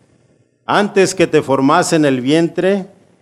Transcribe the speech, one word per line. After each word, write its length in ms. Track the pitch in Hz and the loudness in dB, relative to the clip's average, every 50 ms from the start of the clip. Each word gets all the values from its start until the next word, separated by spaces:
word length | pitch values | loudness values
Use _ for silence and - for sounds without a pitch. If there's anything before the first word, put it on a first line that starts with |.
| _ _ _ _ _ _ _ _ _ _ _ _ _ | _ _ _ _ _ _ _ _ _ _ _ _ _
"Antes 500 | - 127 180 208 202 208 196 185 - - | -2 0 0 0 0 2 0 0 0 2
que 120 | - 170 | 0 -2
te 160 | - - 151 147 | 0 2 0 0
formase 540 | 117 135 135 135 139 156 180 165 - 165 | 0 -2 0 2 2 2 2 0 0 0
en 80 | 160 151 | 0 0
el 160 | 143 135 123 | 0 0 -2
vientre, 680 | 120 131 147 165 170 170 170 - 175 185 202 202 180 - - _ _ _ _ _ | -2 0 0 0 0 0 -2 -2 -2 -2 -2 -2 -6 -10 -16 _ _ _ _ _